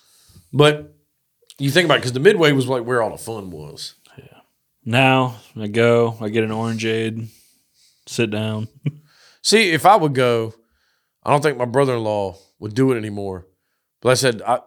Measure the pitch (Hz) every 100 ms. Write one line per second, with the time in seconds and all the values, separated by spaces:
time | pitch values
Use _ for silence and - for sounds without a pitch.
0 | _ _ _ - _ 131 147 151 - _
1 | _ _ _ _ _ - 139 147 170 131
2 | 127 123 165 208 156 139 120 131 117 127
3 | 110 76 - 113 95 80 73 - - -
4 | _ - - _ _ _ _ _ - 117
5 | 131 131 127 117 - - 107 107 117 117
6 | 117 110 110 113 110 110 113 113 113 110
7 | 113 113 113 - _ _ _ _ _ _
8 | - - 117 107 107 107 113 _ 147 -
9 | _ _ _ _ - 220 208 160 165 208
10 | 156 131 123 117 113 - _ _ _ _
11 | _ _ - 143 151 127 123 123 139 120
12 | 110 104 98 87 _ - 107 107 131 120
13 | 107 104 98 92 90 _ _ _ _ _
14 | 117 127 131 113 98 120